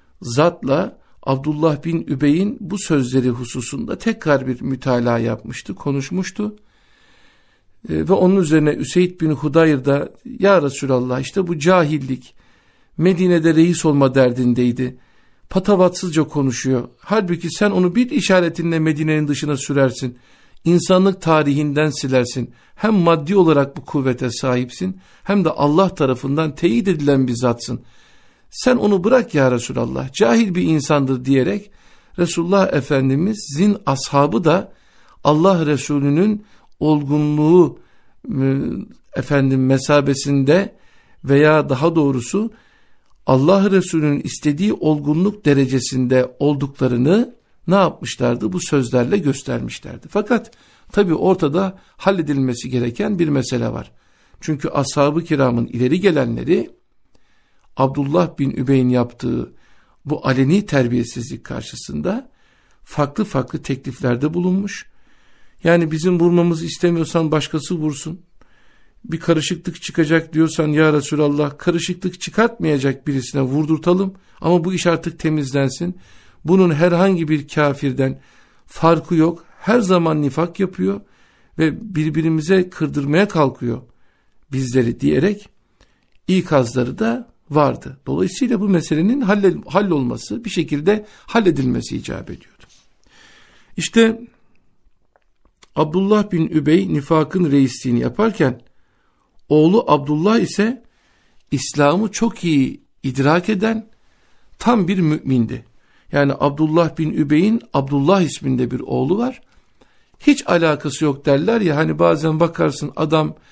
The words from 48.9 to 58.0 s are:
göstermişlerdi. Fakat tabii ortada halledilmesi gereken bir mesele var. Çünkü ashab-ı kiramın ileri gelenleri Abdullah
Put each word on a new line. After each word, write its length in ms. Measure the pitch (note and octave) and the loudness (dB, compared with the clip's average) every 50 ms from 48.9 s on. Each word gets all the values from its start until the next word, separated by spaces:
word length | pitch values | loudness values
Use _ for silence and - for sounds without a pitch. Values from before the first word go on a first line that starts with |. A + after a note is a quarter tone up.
| C3 B2+ A#2+ C#3 G3+ G3+ | 0 0 0 0 0 0
göstermişlerdi. 880 | D#3 C#3 C3 - - C3+ B2 A#2 B2 A#2 - - - - - A#2 - - | 0 -2 -2 -4 -6 -6 -6 -6 -6 -8 -10 -12 -14 -16 -16 -16 -12 -6
Fakat 400 | - G3+ G#3 - B3 A3 - - - _ _ _ _ _ _ - | -4 -4 -2 0 -2 -2 -2 -6 -18 _ _ _ _ _ _ -4
tabii 220 | - G#3 G3 F3 D#3+ | 0 0 0 2 0
ortada 640 | - F3+ F#3 F#3 F#3 E3 C#3+ C#3+ F3+ G3 F#3+ F#3+ - _ _ _ | 2 2 2 2 2 0 0 0 0 -2 -2 -6 -10 _ _ _
halledilmesi 720 | - - G3 G3+ F3+ D3+ C#3+ D3 C#3 C3 B2+ A#2+ - - B2+ | -4 -2 0 0 0 -2 -2 -2 0 0 -2 -2 -6 -6 -4
gereken 480 | B2+ B2 A#2+ A#2+ A#2+ - G#3 G#3+ G#3 F3 | -4 -2 -2 -4 -4 -4 -4 -2 -2 0
bir 100 | E3+ D3+ | 0 0
mesele 440 | C#3+ C3+ B2 - C3 A#2+ A#2 A2+ | 0 0 -2 -2 -2 -2 -2 -4
var. 200 | A#2 - - - - _ _ _ _ _ _ _ _ _ | -6 -8 -10 -14 -18 _ _ _ _ _ _ _ _ _
Çünkü 280 | - D#3+ D3+ C#3 - D#3 | -8 -6 -6 -6 -6 -4
ashab-ı 560 | - D3 C#3 - - D3 C#3 D3 D3 E3+ E3+ | -2 -2 -2 0 0 2 0 2 0 -2 -2
kiramın 420 | - D#3 C#3 C3+ B2 A#2+ A#2+ A#2 | -2 0 0 2 2 0 0 -2
ileri 340 | - - A#2+ B2 B2 D#3 F#3 | -4 -2 -2 0 0 0 2
gelenleri 720 | F#3+ G3 D#3+ C#3+ B2+ A#2 A2+ A#2+ B2 C3+ F#3 G#3+ E4+ - - _ _ _ _ _ _ _ _ _ _ _ _ _ _ _ _ _ _ _ _ | 2 2 2 2 0 -2 -4 -4 -2 0 0 0 -2 -4 -12 _ _ _ _ _ _ _ _ _ _ _ _ _ _ _ _ _ _ _ _
Abdullah 640 | - C3+ C3 C#3 D3 | -2 -2 -2 0 -2